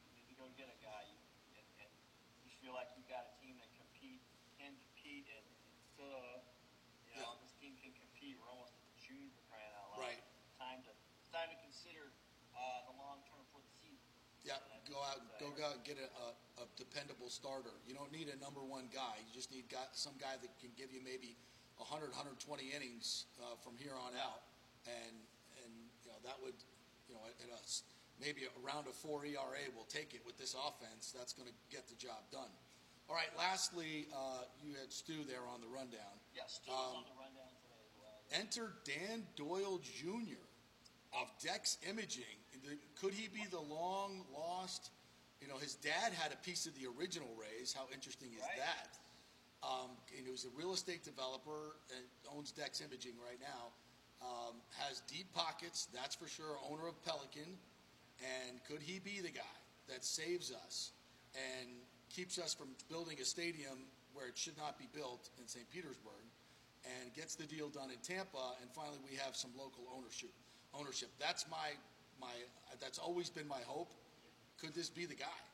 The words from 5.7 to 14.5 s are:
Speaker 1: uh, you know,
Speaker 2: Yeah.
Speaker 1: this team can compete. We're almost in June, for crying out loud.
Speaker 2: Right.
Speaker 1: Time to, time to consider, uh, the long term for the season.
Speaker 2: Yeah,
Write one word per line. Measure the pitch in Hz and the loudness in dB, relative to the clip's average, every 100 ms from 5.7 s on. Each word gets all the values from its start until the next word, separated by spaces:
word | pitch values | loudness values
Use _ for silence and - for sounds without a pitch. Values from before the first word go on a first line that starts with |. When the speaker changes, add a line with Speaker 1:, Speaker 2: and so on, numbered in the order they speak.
| - - - 139 | -18 -18 -8 -4
Speaker 1:
uh, | 135 123 123 - - - - - - - | -2 -4 -6 -10 -16 -20 -20 -20 -20 -12
you | - | -4
know, | - | -2
Speaker 2:
Yeah. | - | -4
Speaker 1:
this | - - | -10 -12
team | 139 135 | -12 -10
can | - - | -12 -14
compete. | - - 143 135 | -16 -10 -8 -8
We're | - | -8
almost | 127 123 - | -8 -8 -12
in | - - | -18 -14
June, | - 135 139 | -10 -8 -8
for | 127 - | -12 -12
crying | 110 107 104 | -8 -8 -6
out | 98 - | -4 0
loud. | 123 | 0
Speaker 2:
Right. | 117 - - - - | 0 -6 -18 -18 -6
Speaker 1:
Time | 131 127 | -6 -4
to, | 123 - - - - | -8 -14 -18 -20 0
time | 165 165 160 | 2 2 -2
to | |
consider, | 143 - 175 156 143 123 - - - | -10 -10 -10 -10 -10 -12 -20 -20 -12
uh, | 123 127 127 | 0 2 2
the | 127 131 | -2 -6
long | 139 139 - | -6 -6 -8
term | 139 - - | -16 -16 -16
for | |
the | - - | -16 -16
season. | 311 277 - - - - | -14 -16 -16 -20 -20 -10
Speaker 2:
Yeah, | 143 | -2